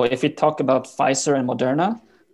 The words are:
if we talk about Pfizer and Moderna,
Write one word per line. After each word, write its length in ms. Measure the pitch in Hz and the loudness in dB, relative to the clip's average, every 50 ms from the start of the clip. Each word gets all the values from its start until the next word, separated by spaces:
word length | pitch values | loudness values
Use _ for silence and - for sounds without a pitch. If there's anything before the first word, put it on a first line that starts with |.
| 123 120 127 | 4 2 0
if 80 | 123 | 0
we 60 | 147 147 151 - 156 | -2 -2 0 0 0
talk 160 | 156 151 - | 0 0 0
about 220 | 143 127 131 123 - - - | 0 0 0 0 0 -4 -4
Pfizer 400 | - 139 135 135 135 - 151 143 135 | -2 0 0 0 0 0 0 0 0
and 80 | 123 123 | 0 -2
Moderna, 520 | 123 117 127 127 135 156 175 208 226 - - _ _ _ _ _ | -2 -2 -2 0 0 0 0 -2 -2 -6 -12 _ _ _ _ _